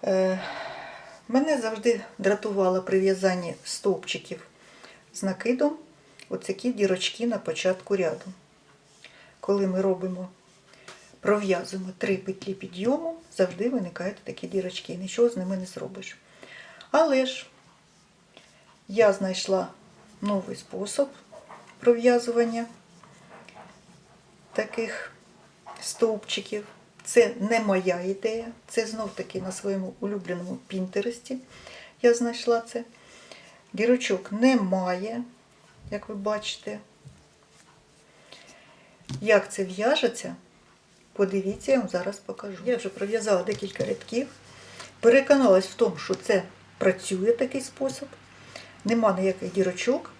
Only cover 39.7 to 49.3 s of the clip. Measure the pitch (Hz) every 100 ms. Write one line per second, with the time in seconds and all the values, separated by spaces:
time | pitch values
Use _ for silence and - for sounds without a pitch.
39.7 | 185 220 302 247 - - - _ _ _
40.7 | _ _ _ _ - 196 196 190 208 -
41.7 | 269 196 180 185 202 - - 208 185 208
42.7 | 240 196 - 202 220 208 190 170 135 196
43.7 | - - - - 233 277 - - - -
44.7 | - - - 226 262 269 277 254 190 190
45.7 | - 220 170 - - - 156 - - -
46.7 | - 185 185 - 190 202 233 254 277 254
47.7 | - 269 262 285 - - - - - -
48.7 | - 202 233 220 185 190